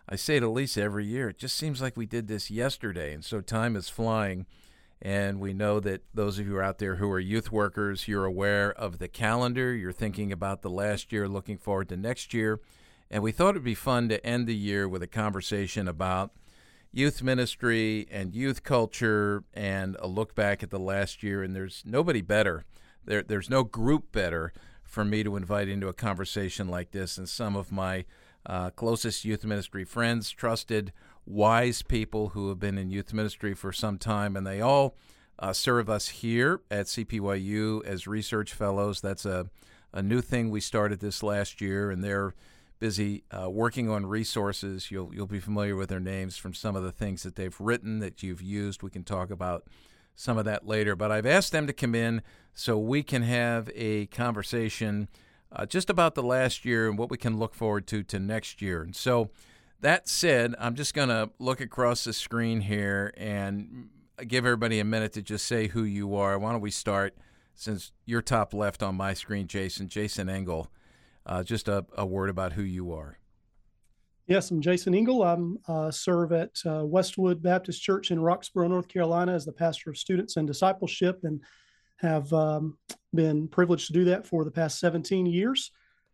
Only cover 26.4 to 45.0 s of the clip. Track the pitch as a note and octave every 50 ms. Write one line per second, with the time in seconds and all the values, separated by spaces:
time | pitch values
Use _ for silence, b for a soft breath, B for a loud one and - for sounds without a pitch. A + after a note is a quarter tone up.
26.4 | G2 F#2 - - G2 F2+ F2 F2+ F2 - - G2 F#2 F2 - F#2 F#2 - - -
27.4 | A2+ G#2 G2 G2 F#2 - G2 G2 F#2+ F#2 F#2+ F#2 F#2 - b b b b b b
28.4 | b - F#2 F2+ F2+ F2+ - - A#2 A#2 A#2 A2 - A2+ - - - A2 A2 G2+
29.4 | - G#2+ G#2 G2+ F#2+ - - F#2+ F#2 - - A#2 A#2 A#2 A#2 A#2 G2+ - - -
30.4 | - A#2 A#2 - - - A2+ G#2+ G2+ F2+ - b b b b b b - G2 G#2
31.4 | G#2 A2 A2+ A#2 B2 B2 A#2+ - - - B2+ A2+ G#2+ - - G#2+ G#2+ G2+ - G#2
32.4 | G2 G2 G2 F#2 G2+ G2+ G2 G2 F#2+ F#2 G2 G2+ F#2+ - G#2+ G#2+ G#2+ G#2 - -
33.4 | G#2+ G2+ G2 - - G2 F#2 - - G#2 G2+ F#2 - A2+ G#2+ G#2 G#2 G#2 F#2+ G2
34.4 | F#2+ F#2+ G2 G2+ A2+ B2+ C#3 C#3+ C#3 C3 - b b b b b b b b b
35.4 | - G2 F#2 - - C3 B2 A#2+ G#2+ G#2+ G#2+ G#2 - - - - - A2+ A#2 A#2
36.4 | B2+ D#3 F#3 G3 - - G#2 G2+ G2 - - A#2+ A2 - A#2 G#2+ G2 G2 G2 G2
37.4 | F#2+ G2+ G#2 G#2+ G#2+ A2 A2 A2 - G2 G2 F2 - F#2+ G#2+ G#2+ G#2+ - A#2 G#2+
38.4 | G#2 - - - G#2+ G2+ G2 G2+ G2+ G#2 G2 - - G2 F#2+ - - G2+ F#2 F2+
39.4 | F2+ F#2 - b b b b b b b - F#2+ G2 G2+ A#2 B2 A#2+ - C3 A#2+
40.4 | A#2 A2 G#2 G#2+ - - - G#2+ G#2 G#2 G#2 F#2 G2+ G2+ F#2+ - G#2+ G#2 G#2 G2+
41.4 | G2 - - - G2+ G2 F#2+ G2+ G2+ G2+ F#2+ F2+ F#2+ G2+ G2 G2 G2 F#2+ - b
42.4 | b b b b b b b b A2 A2 F#2+ G#2 G#2 G2+ G2+ - - - - F#2+
43.4 | F#2 F#2 F#2+ G#2+ A#2 A#2 - B2+ A#2+ A2 A2 G#2 G2 F#2+ G#2 A2 A2 - - A2
44.4 | G2+ G2+ G2 - G2 G2 F#2+ F#2 - - G2 F#2+